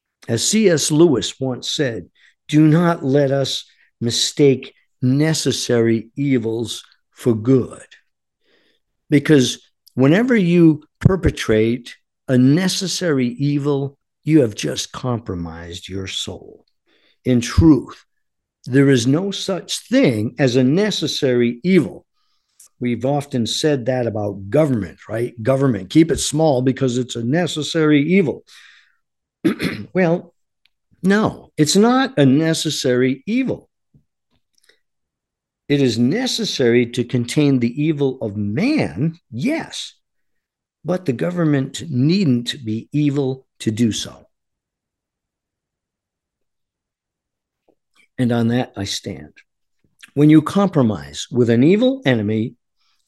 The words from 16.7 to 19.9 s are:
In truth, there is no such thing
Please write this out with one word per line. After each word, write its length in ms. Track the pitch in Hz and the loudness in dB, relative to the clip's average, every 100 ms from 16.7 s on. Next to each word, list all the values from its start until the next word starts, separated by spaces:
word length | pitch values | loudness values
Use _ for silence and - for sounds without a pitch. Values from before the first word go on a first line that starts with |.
| _ _ _ _ _ | _ _ _ _ _
In 160 | 123 123 | 0 0
truth, 640 | 117 - 165 139 - - _ _ _ _ _ _ - | 0 4 6 6 2 -16 _ _ _ _ _ _ -2
there 240 | 127 139 | 2 4
is 160 | 131 117 | 4 2
no 240 | 147 196 | 0 -2
such 580 | 196 - 151 - - | -6 -6 -8 -8 -12
thing 480 | - | -2